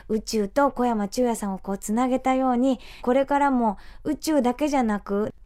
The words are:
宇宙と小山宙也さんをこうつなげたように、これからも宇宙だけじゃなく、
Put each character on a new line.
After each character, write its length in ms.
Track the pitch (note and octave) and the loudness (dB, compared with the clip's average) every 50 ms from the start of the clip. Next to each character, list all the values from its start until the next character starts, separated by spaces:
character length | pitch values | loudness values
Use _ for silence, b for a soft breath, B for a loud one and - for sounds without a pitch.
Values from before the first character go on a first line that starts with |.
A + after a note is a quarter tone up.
| B B | B B
宇 140 | G#3+ A3 | -4 -4
宙 260 | G#3+ - - A3 G#3 G3 | -4 -2 -2 -2 -2 0
と 240 | - - C#4+ C#4 | 2 2 2 2
小 140 | C4+ - B3 | 2 0 0
山 220 | B3 A#3 G#3+ G3+ G3 | 0 0 0 -2 -2
宙 160 | - - B3+ | -2 0 0
也 120 | A#3+ A3+ | 0 0
さ 100 | G#3+ - | -2 -4
ん 80 | G3+ F#3+ | -6 -6
を 60 | F#3 | -6
こ 140 | - - G3 | -6 -6 -6
う 40 | G3 | -6
つ 160 | - - G#3 | -4 -2 0
な 140 | A3+ B3+ C4 | 0 2 2
げ 120 | B3 C4 | 0 0
た 140 | B3+ C4+ C4 | 2 2 2
よ 200 | C4 C4 C4 B3 | 2 2 2 2
う 40 | A#3+ | 2
に、 220 | B3 C4+ C4 - B B B B B | 2 2 0 0 B B B B B
こ 100 | - B3+ | 2 2
れ 140 | C4+ C#4 - | 2 2 2
か 100 | D4 C#4+ | 2 2
ら 140 | C#4+ C#4+ | 2 2
も 260 | C4+ B3 A#3 A3 G3 - b b b b b | 2 2 2 0 0 -2 b b b b b
宇 120 | - D4+ | -4 -4
宙 260 | - - - D#4+ D4 | -4 -2 0 2 2
だ 140 | A#3+ B3 B3 | 4 2 2
け 140 | - D4 D4+ | 0 0 0
じ 60 | C4+ | 2
ゃ 60 | C#4 | 2
な 180 | B3 A3 G#3 G3+ | 2 2 0 -2
く、 320 | - - G3+ G3+ G#3+ - - - - | -4 -4 -2 -2 -2 -4 -6 -10 -8